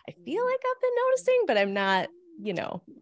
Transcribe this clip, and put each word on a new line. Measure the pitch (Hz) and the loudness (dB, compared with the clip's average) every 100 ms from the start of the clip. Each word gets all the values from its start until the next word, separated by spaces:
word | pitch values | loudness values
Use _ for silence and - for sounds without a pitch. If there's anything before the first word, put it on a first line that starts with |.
| - | -18
I | - | -16
feel | 175 370 | -8 -4
like | 494 508 508 | -2 -2 -2
I've | 508 | -2
been | 508 480 523 | 0 0 0
noticing, | 523 508 508 381 | 0 2 2 4
but | 214 | 2
I'm | 202 | 2
not, | 196 196 190 240 - 359 320 | 0 2 2 0 -8 -20 -12
you | 208 | -6
know, | 175 - - - - | -6 -6 -8 -14 -20